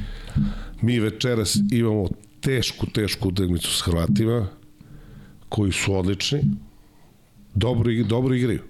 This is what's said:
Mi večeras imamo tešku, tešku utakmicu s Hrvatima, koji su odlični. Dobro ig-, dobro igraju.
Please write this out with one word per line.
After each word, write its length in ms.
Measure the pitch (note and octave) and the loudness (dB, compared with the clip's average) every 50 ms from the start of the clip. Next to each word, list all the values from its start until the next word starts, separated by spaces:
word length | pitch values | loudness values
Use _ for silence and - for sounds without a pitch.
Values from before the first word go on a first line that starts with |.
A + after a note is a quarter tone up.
| - - - - - - - - - - - - - - - - | -2 -4 -8 -10 -12 -4 -2 0 0 0 -2 -4 -8 -12 -6 -2
Mi 200 | - A2+ A#2+ A#2+ | 0 2 2 2
večeras 580 | G#2+ A2 G2+ - - B2+ A#2+ A2+ G#2 - - G#3 G3+ - | 2 0 0 0 0 0 2 2 2 2 2 2 2 2
imamo 360 | C3 A#2 A#2 A2+ G#2+ G#2+ G2 F2 - - - - - - | 2 2 4 4 2 2 2 0 -2 -6 -10 -16 -14 -6
tešku, 440 | - C#3 C3+ B2+ G#2 - - - - - | -2 0 0 0 0 -2 -4 -4 -6 -4
tešku 400 | - A2+ G#2+ F#2 - - - F#2+ | 0 0 0 0 -2 -2 -2 -2
utakmicu 400 | F2+ G2 F#2+ F2+ F2+ E2 - - | 0 0 2 2 2 0 0 -2
s 120 | - - | -2 -2
Hrvatima, 680 | - - E2+ E2 E2 E2+ - - A#2 A2 A#2 A#2+ G#2 F#2+ - - - - - - - - - - - - - - - - - - - - | 0 0 2 2 2 2 2 4 4 2 2 2 0 -2 -6 -12 -20 -20 -20 -20 -20 -20 -20 -20 -20 -20 -20 -20 -20 -20 -20 -20 -12 -4
koji 220 | - - G#2 G2 | 0 2 2 2
su 240 | F2 - - - G2 | 2 0 0 0 0
odlični. 440 | F#2+ F2+ F#2 G2+ G2 - - C#3+ C#3+ - - - G2+ - - - - - - - - - - - _ _ _ _ - - - - | 2 2 0 0 -2 -2 -2 -2 0 0 -2 -2 -4 -6 -14 -20 -20 -20 -20 -20 -20 -20 -20 -20 _ _ _ _ -20 -20 -6 -2
Dobro 360 | G2 G2+ A2 B2+ A2+ A2 A#2+ | 0 0 2 2 2 2 2
ig-, 120 | A#2 A2+ A#2+ | 2 0 0
dobro 320 | G2+ A2 A#2+ B2+ C3 B2+ | 0 0 0 2 2 2
igraju. 260 | B2 B2 B2 G2+ - - - | 2 2 0 0 -2 -2 0